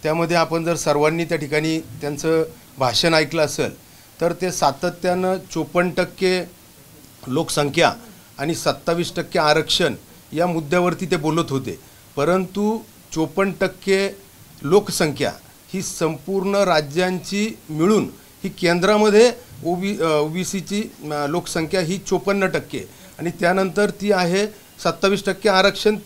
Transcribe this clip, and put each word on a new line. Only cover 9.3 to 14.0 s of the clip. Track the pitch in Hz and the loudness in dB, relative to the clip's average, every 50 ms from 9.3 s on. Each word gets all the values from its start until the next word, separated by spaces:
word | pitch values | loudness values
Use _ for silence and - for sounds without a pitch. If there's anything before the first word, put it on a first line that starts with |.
| - 180 | -2 0
आरक्षण | 156 151 151 160 160 - - - 180 143 147 139 - - - - - - | 4 4 4 2 2 0 0 0 2 0 0 -4 -12 -20 -20 -20 -20 -10
या | - 151 170 | -2 -2 0
मुद्द्यावरती | 180 170 165 156 139 160 180 175 180 170 - 190 | 0 0 -2 -2 0 0 2 2 2 0 -2 -2
ते | 156 185 | -2 -2
बोलत | 170 147 156 151 165 165 - | 0 0 0 0 0 -2 -2
होते, | 139 139 - 113 87 - - - - - - - - | -4 -4 -4 -6 -10 -10 -14 -20 -20 -20 -20 -12 -4
परंतु | - 143 156 180 190 190 180 190 202 208 214 220 226 - - - - - - | -2 0 2 2 2 0 -2 -4 -2 0 0 0 -2 -6 -14 -20 -20 -20 -10
चोपन्न | - 156 160 151 156 190 196 196 175 - | -4 -4 -4 -2 0 0 0 0 0 -2
टक्के | 196 185 190 - - 196 196 190 | -2 -2 -2 -6 -2 0 0 0